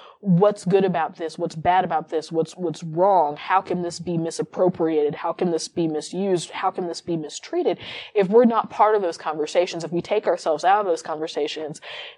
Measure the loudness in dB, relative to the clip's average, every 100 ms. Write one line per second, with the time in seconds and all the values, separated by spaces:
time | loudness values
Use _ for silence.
0 | -20 -6 2 6 6 4 2 4 4 0
1 | -4 -6 -8 -4 -6 -2 2 2 2 -2
2 | -2 -4 -2 -2 -2 -4 -6 -6 -4 2
3 | 4 4 2 -2 0 0 2 -4 -4 -6
4 | -4 -2 -2 -4 -6 2 2 2 0 2
5 | 0 -2 -6 -2 -2 -2 -4 -2 -2 -2
6 | -6 -4 0 0 -2 -4 -4 -2 -6 -8
7 | -6 -6 -6 -12 -6 -2 0 -2 -6 -14
8 | -4 0 4 6 6 4 -2 2 4 4
9 | 0 -4 -6 -4 0 0 0 -2 -4 -4
10 | -2 -2 0 -2 0 0 4 2 2 -2
11 | -4 -6 -6 -4 -4 -6 -10 -12 -14 -16
12 | -16